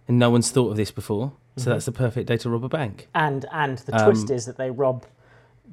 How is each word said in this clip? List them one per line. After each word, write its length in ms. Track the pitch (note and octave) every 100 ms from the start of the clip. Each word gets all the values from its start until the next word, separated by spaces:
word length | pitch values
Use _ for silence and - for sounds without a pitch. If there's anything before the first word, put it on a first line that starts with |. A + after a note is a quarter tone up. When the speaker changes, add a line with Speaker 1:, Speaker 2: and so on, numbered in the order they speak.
| -
Speaker 1:
and 100 | A#2+
no 100 | A#2+
one's 220 | A#2+ A2+
thought 200 | C3+ A#2
of 40 | G#2+
this 140 | G#2
before, 420 | - - G#2 C3+ - _ -
so 60 |
Speaker 2:
Mm-hmm. 80 | B2
Speaker 1:
that's 160 | A2 -
the 60 |
perfect 340 | A#2+ B2 A#2+ F#2+
day 80 | A#2
to 140 | A#2+
rob 140 | A#2
a 40 | B2+
bank. 400 | D#3+ A#2+ - -
Speaker 2:
And, 320 | - D3+ C3+ C3
and 280 | D#3+ C#3+ B2+
the 180 | - A2+
Speaker 1:
Um, 80 |
Speaker 2:
twist 260 | G#2+ A2+ G#2+
is 140 | B2+
that 140 | A2+ A2+
they 120 | C3
rob 360 | B2 C3+ B2 - _ _ _ _ _ -